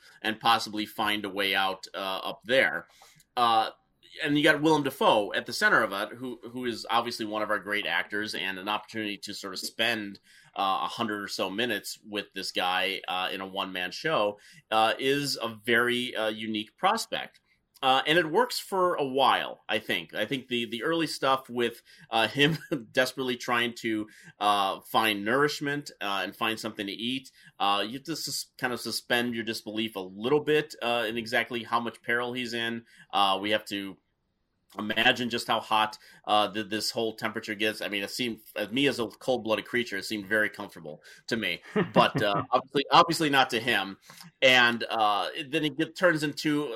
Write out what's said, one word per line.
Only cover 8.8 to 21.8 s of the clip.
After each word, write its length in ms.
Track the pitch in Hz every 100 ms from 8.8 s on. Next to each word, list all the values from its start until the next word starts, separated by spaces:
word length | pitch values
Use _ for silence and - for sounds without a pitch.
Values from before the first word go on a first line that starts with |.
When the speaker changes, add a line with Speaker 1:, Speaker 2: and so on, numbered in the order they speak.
| - 113 104 101
Speaker 1:
to 160 | -
sort 200 | 95 101
of 60 | 92
spend, 600 | - - 113 113 101 101 _ - - -
uh, 260 | 98 95
a 40 | 87
hundred 340 | - 113 104
or 60 | 101
so 220 | - 98
minutes 500 | 98 123 101 - - 107
with 260 | 104 98
this 180 | 95 92
guy, 500 | - 90 92 92 95 -
uh, 220 | 90 92
in 100 | 95
a 60 | 95
one-man 440 | 95 95 92 92
show, 480 | - 160 151 104 104 - - _
uh, 220 | 110 113 -
is 380 | 135 143 143 131
a 140 | 113 110 113
very, 500 | 117 120 123 123 98
uh, 140 | 110
unique 480 | 110 110 107 107 _
prospect. 640 | 185 220 - 76 64 _ _ _ _ _
Uh, 220 | 135 131 147
and 100 | 165
it 140 | 160
works 260 | 170 247 -
for 360 | - 196 180 -
a 100 | 139
while, 560 | 131 127 95 67 58 -
I 80 | 104
think. 380 | - 98 80 82
I 100 | 107
think 220 | 139 113
the, 180 | 120 117
the 180 | 117
early 220 | 123 165 156
stuff 420 | - 135 131 -
with, 360 | 120 117 117